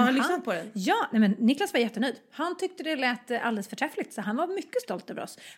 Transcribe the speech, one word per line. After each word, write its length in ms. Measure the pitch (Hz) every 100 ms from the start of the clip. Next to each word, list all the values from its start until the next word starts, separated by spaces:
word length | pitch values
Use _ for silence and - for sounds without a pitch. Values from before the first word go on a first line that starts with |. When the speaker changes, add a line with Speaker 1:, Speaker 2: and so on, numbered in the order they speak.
| 247
Speaker 1:
han 80 |
Speaker 2:
han 20 | 262
Speaker 1:
lyssnat 300 | 339 359 226
på 80 |
den? 120 | 175 202
Speaker 2:
Ja, 340 | 196 196 453 -
nej, 100 | 220
men 100 | 202
Niklas 420 | 208 233 294 403
var 60 | 269
jättenöjd. 360 | 220 - 254 - _
Han 260 | - 339 359
tyckte 260 | 370 370
det 120 | 311 285
lät, 360 | 254 240 -
eh, 160 | 233 233
alldeles 200 | 208 -
förträffligt, 460 | - 302 392 -
så 80 | -
han 140 | 196 247
var 120 | 349
mycket 340 | 392 - 494
stolt 280 | - 180 -
över 140 | -
oss. 160 | - - -